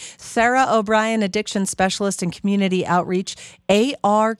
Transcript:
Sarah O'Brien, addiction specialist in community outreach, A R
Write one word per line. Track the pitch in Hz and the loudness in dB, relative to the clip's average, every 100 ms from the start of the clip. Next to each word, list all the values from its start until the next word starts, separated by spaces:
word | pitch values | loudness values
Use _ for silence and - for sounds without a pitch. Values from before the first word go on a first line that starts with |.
| - - | -12 -18
Sarah | - 247 233 262 262 | -6 0 2 2 2
O'Brien, | 220 208 220 220 220 | 0 2 0 2 0
addiction | 202 214 214 202 190 | 0 -2 -4 -2 -2
specialist | - 190 - 202 - | 0 0 0 -4 -2
in | 175 | -4
community | - 202 202 190 185 - | -4 -2 0 2 0 0
outreach, | 180 170 185 196 - - - - | 0 0 -2 -4 -10 -18 -6 0
A | 208 254 - | 2 2 0
R | 202 214 220 220 | 2 2 2 -2